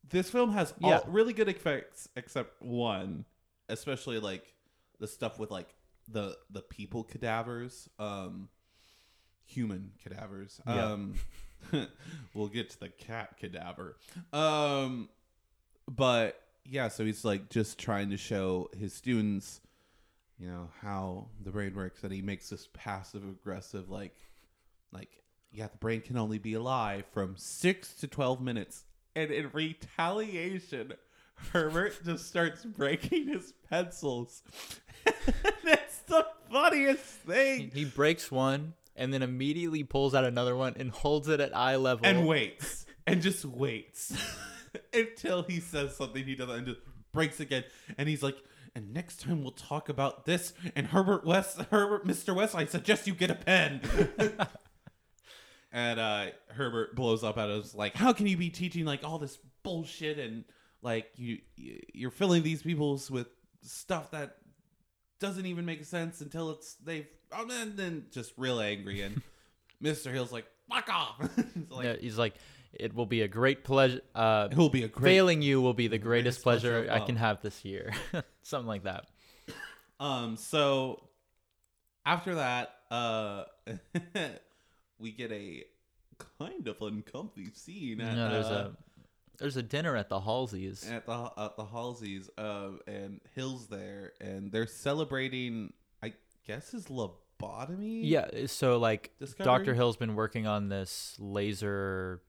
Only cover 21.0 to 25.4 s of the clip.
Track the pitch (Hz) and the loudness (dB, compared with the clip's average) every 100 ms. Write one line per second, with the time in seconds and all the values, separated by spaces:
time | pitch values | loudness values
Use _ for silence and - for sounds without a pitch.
21 | 95 90 110 - 95 101 101 95 92 - | -4 -8 -12 -12 -8 -4 -4 -4 -8 -8
22 | 98 98 98 98 - 95 - - - 98 | -8 -6 -6 -6 -10 -14 -14 -14 -8 -8
23 | 92 104 101 92 101 95 98 101 92 95 | -8 -12 -12 -12 -10 -10 -8 -12 -8 -10
24 | 90 _ - - _ _ _ _ _ - | -10 _ -20 -20 _ _ _ _ _ -18
25 | - _ _ _ | -18 _ _ _